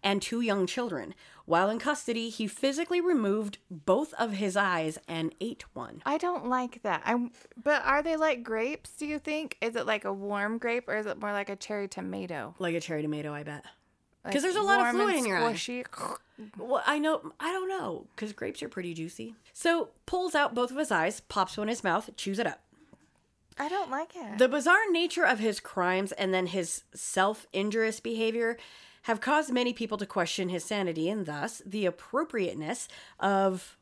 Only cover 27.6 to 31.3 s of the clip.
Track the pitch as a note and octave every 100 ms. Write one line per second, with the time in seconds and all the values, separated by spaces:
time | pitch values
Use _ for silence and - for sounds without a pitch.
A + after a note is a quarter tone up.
27.6 | G3+ G#3+ A3 A3 A3+ A3+ A3+ A3+ A#3 A#3
28.6 | - - - - - G#3+ B3 D4+ D4 B3+
29.6 | B3 A#3+ A3+ G#3 G3+ - E3 - F#3 F3+
30.6 | - G#3 F#3 D#3+ D#3+ G#3+ F3